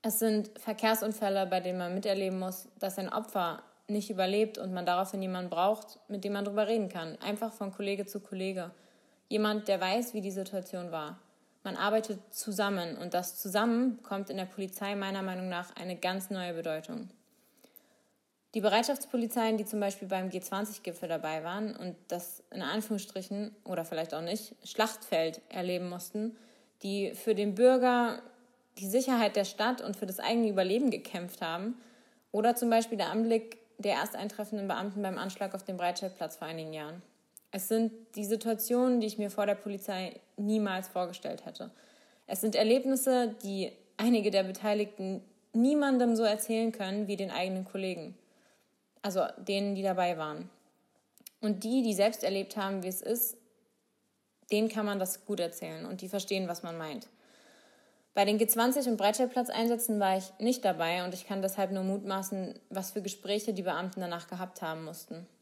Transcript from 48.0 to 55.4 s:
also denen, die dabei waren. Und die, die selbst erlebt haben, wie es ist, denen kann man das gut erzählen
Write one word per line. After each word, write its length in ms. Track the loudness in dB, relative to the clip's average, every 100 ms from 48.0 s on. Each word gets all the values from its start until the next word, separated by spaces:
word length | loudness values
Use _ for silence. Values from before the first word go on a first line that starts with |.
| -8 -14 _ _ _ _ _ _ _ _
also 220 | -2 2 0 -2
denen, 380 | -2 0 2 2
die 80 |
dabei 340 | 2 4 2 2
waren. 320 | -4 -6 -10 _ _ _ _ _ _ _ -20 _
Und 220 | -2 -2
die, 220 | 2 2
die 100 | 2
selbst 300 | 4 4 4
erlebt 320 | -2 -2 -4 -4
haben, 260 | -2 -2
wie 60 | -4
es 140 | -6
ist, 340 | -2 0 0 -4 _ _ _ _ _ _ _ _ _ _ -2
denen 180 | 2 2
kann 160 | 0
man 140 | -2 -2
das 280 | -2 -6 -4
gut 120 |
erzählen 480 | -2